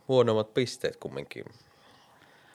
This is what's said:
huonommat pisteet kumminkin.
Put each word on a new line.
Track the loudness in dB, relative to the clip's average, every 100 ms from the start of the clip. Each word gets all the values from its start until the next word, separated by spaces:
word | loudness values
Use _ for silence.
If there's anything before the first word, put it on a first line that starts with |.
| 0
huonommat | 4 4 4 0
pisteet | 0 -2 -2 -6 -6
kumminkin. | -10 -10 -12 -14 -16 -18 _ _ -20 -20 _ -20 -20 -20 -20